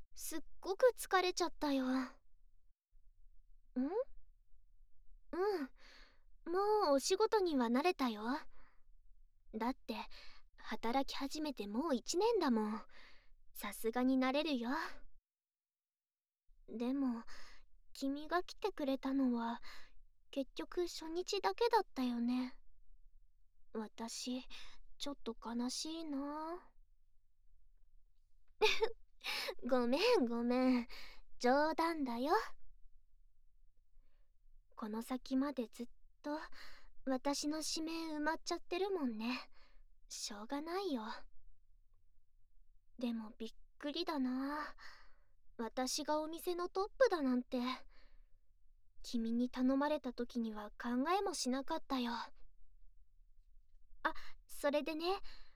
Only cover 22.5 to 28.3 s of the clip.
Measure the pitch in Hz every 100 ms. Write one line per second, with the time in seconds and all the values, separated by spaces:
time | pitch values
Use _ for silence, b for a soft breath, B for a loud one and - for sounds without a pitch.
22.5 | - - - - - - - - - -
23.5 | - - 220 208 - 226 - - 254 254
24.5 | B B B - - 285 285 - 226 233
25.5 | 233 247 - 311 330 330 269 285 302 320
26.5 | 349 - - - - - - - - -
27.5 | - - - - - - - -